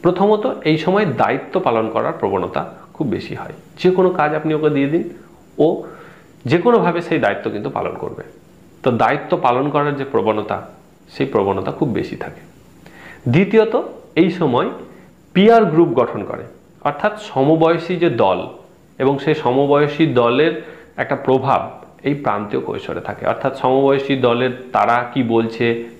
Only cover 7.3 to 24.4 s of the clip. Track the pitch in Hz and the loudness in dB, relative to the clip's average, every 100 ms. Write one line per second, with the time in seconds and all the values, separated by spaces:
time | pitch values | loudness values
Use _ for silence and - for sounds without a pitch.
7.3 | 101 - 104 - - 87 - - - - | 0 -4 -6 -6 -6 -6 -6 -10 -10 -16
8.3 | - - - - - 135 117 113 143 - | -20 -20 -20 -20 -4 -2 2 2 0 -2
9.3 | 170 131 123 143 143 147 139 135 113 104 | 0 2 2 0 0 -2 -4 -2 0 0
10.3 | 107 101 98 - - - _ _ - 135 | -2 -2 -8 -8 -20 -20 _ _ -6 -2
11.3 | 120 98 95 95 - 143 95 - - - | 0 0 -2 -4 -4 -4 -2 -6 -10 -12
12.3 | - - - - - - - - - - | -14 -20 -20 -20 -20 -20 -20 -20 -10 0
13.3 | 135 202 220 214 262 339 - - - 175 | 2 4 4 2 0 -4 -12 -8 0 0
14.3 | 170 156 120 202 - - - - _ _ | 2 0 0 -2 -6 -18 -20 -20 _ _
15.3 | 175 208 233 202 156 170 123 117 110 98 | 4 6 6 6 4 4 2 0 -2 -8
16.3 | - - - _ - 147 143 214 208 - | -10 -12 -20 _ -6 -6 -2 -4 -4 -8
17.3 | 131 139 160 160 165 - 175 165 120 104 | 0 2 4 4 2 -2 0 0 2 2
18.3 | 90 87 - - - _ - 135 139 - | 2 -4 -14 -20 -20 _ -2 0 0 -2
19.3 | 151 123 131 143 143 147 147 160 123 117 | 0 0 2 2 2 2 2 2 4 2
20.3 | 127 160 165 - - - - - 139 - | 4 2 0 -12 -20 -20 -8 -6 -4 0
21.3 | 131 123 104 - - - - 135 143 131 | 0 2 0 -2 -12 -20 -8 -4 -4 -2
22.3 | 104 104 131 - - - - - 104 - | -4 -4 -6 -6 -8 -8 -10 -10 -6 -4
23.3 | 117 139 - 127 131 139 139 135 135 123 | -2 -4 -2 0 2 4 2 0 0 2
24.3 | 120 | 2